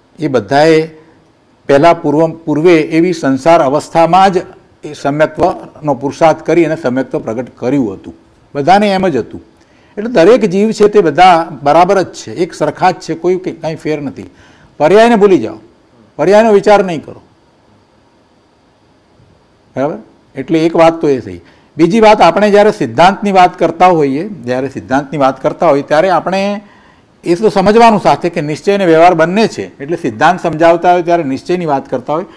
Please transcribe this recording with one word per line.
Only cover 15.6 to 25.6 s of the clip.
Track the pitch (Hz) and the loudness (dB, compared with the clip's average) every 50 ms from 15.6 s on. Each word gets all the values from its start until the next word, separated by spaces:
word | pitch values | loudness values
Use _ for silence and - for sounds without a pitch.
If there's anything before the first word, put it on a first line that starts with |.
| - _ _ _ _ _ _ _ _ _ _ - | -20 _ _ _ _ _ _ _ _ _ _ -4
પર્યાયનો | 147 175 202 208 226 226 208 202 | 0 2 4 4 4 4 2 2
વિચાર | 175 208 208 196 196 | 4 4 2 2 2
નહીં | 190 170 139 113 | 0 -6 -10 -10
કરો. | - 104 - - _ _ _ _ _ _ _ _ _ _ _ _ _ _ _ _ _ _ _ _ _ _ _ _ _ _ _ _ _ _ _ _ _ _ _ _ _ _ _ _ _ _ _ _ _ _ _ _ _ - | -14 -18 -20 -20 _ _ _ _ _ _ _ _ _ _ _ _ _ _ _ _ _ _ _ _ _ _ _ _ _ _ _ _ _ _ _ _ _ _ _ _ _ _ _ _ _ _ _ _ _ _ _ _ _ -8
બરાબર? | 131 131 147 180 214 - _ _ _ _ _ _ | -6 -6 -6 -6 -8 -14 _ _ _ _ _ _
એટલે | 135 135 - 165 160 160 | -12 -6 -4 -2 0 0
એક | 170 165 | 0 2
વાત | - 165 165 165 165 | 2 4 2 2 2
તો | - 151 | -2 -2
એ | 135 127 | -2 -2
થઈ. | 98 98 90 85 - _ _ _ _ _ _ | -4 -10 -16 -18 -18 _ _ _ _ _ _
બીજી | 139 160 170 180 233 214 | -2 0 0 2 4 4
વાત, | 214 214 208 | 4 4 6
આપણે | 196 170 - 196 208 214 | 4 2 2 2 0 2
જ્યારે | 196 202 208 214 208 | 4 4 2 2 0
સિદ્ધાંતની | - 151 123 113 123 165 185 196 185 - 202 190 | -2 -4 -4 0 2 2 2 2 0 -2 0 2
વાત | 185 180 180 175 | 4 2 2 2
કરતા | - 165 165 165 170 180 185 180 160 | 0 -2 -2 0 2 2 2 4 2
હોઈએ, | 147 139 131 143 175 214 208 147 117 | 0 0 -2 -4 -8 -10 -12 -12 -8
જ્યારે | 120 123 127 135 131 | -6 -6 -6 -6 -8
સિદ્ધાંતની | - - 98 95 127 139 147 - 165 151 139 | -10 -12 -8 -4 -4 -4 -4 -4 -4 -2 0
વાત | 139 135 - | 0 -2 -2
કરતા | - 151 - - | -4 -6 -4 0